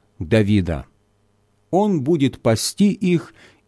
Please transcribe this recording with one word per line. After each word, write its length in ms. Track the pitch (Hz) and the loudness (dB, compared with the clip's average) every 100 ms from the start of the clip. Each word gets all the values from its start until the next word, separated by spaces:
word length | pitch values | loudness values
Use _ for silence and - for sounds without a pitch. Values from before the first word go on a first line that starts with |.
| _ - | _ -14
Давида. 640 | 82 110 101 104 85 76 - _ _ _ _ _ _ _ _ | 0 0 2 2 0 -4 -10 _ _ _ _ _ _ _ _
Он 320 | 175 208 175 | 0 0 0
будет 400 | 127 170 135 - | -2 0 -2 -2
пасти 500 | 120 113 - - 202 | -2 0 -2 0 0
их, 400 | - 180 170 - - - _ | 0 0 0 -2 -18 -20 _